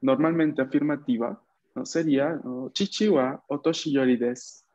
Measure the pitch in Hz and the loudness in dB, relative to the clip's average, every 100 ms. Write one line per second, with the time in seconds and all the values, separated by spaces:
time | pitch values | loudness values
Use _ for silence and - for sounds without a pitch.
0 | 131 131 156 165 156 143 135 147 147 147 | 2 2 2 2 0 0 0 0 0 -2
1 | 143 117 117 - _ _ _ - 127 160 | -2 -2 -2 -6 _ _ _ -12 -6 -2
2 | 160 135 143 165 123 127 131 - 202 - | 2 2 2 -2 -8 -8 -8 -4 -4 0
3 | 214 165 127 139 _ 143 160 165 160 139 | 2 4 2 -2 _ -2 -2 -2 0 2
4 | 131 123 120 123 - - _ | 4 2 0 -4 -12 -20 _